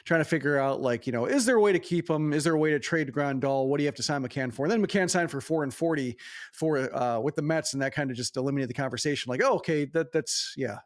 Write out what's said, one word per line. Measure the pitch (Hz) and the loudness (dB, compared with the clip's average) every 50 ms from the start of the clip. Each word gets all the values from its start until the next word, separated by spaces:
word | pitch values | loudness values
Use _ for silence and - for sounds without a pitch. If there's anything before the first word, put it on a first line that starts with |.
| - | -2
trying | - 170 165 | 2 2 2
to | 151 | 4
figure | - 170 151 131 147 143 139 | 2 0 0 2 2 2 2
out, | 135 135 135 143 | 2 2 0 0
like, | 135 127 120 117 - | 2 0 0 0 0
you | 131 | -2
know, | 120 117 120 | -2 0 0
is | - 277 285 226 | 2 2 2 4
there | 247 254 | 4 6
a | 220 | 6
way | 208 208 | 6 6
to | 190 170 | 4 2
keep | - - 180 170 156 - | 2 0 -2 0 0 0
him? | 156 151 156 151 | 0 0 2 2
Is | 147 156 | 0 2
there | 139 165 160 | 2 2 2
a | 151 | 4
way | 156 156 | 4 2
to | 151 139 | 2 0
trade | - - 170 160 151 131 | 0 0 0 0 0 0
Grandal? | - 147 143 143 135 131 143 139 135 135 135 135 | -2 -2 0 0 0 0 0 0 0 0 2 0
What | 143 147 | 0 0
do | 147 | 0
you | |
have | 147 139 | 0 -2
to | - | -2
sign | 120 - 147 143 | -2 -2 -2 -2
McCann | 127 120 - 139 131 123 | -2 -4 -4 -4 -4 -4
for? | 110 - 139 | -4 -2 0
And | 170 | 0
then | 233 226 202 | 2 2 2
McCann | - - 202 185 175 | 2 2 0 2 2
signed | - 180 170 165 | 2 0 0 0
for | - 135 | -4 -6
four | - - 160 160 | -4 -2 -2 -2
and | 147 135 | -2 -4
forty | - - 170 165 160 147 131 123 117 - - - - - - - | -4 -2 -2 0 0 0 -2 -4 -6 -10 -14 -16 -16 -16 -16 -16
for, | - - 160 160 151 135 131 123 - | -8 -4 -2 0 0 0 0 -2 -2
uh, | 135 123 120 117 113 | -2 0 0 0 0
with | 120 151 151 | 0 0 -2
the | - | 0
Mets, | 147 151 160 160 151 - | 0 0 0 0 0 -2
and | - 139 | -2 -2
that | 135 135 - | -2 -2 0
kinda | 156 143 131 | -2 -2 -2
just | 127 120 120 - - | -4 -4 -6 -4 -4
eliminated | 131 127 139 139 139 135 117 | -4 -2 -2 0 -2 -2 -2
the | 123 | -2
conversation. | - 135 131 123 117 - 151 143 - - - | -4 -4 -4 -4 -2 -2 -2 -2 -2 -2 -2
Like, | 127 131 247 | 0 0 2
"Oh, | 277 233 | 2 2
okay, | 170 - - 160 151 147 | 0 0 0 0 0 -2
that, | 135 - 165 160 160 | 0 0 -2 -2 0
that's, | - 160 - - - - - - - | -2 -2 -2 -2 -4 -4 -4 -6 -6
yeah, | - 131 110 104 - - | -6 -6 -6 -6 -8 -10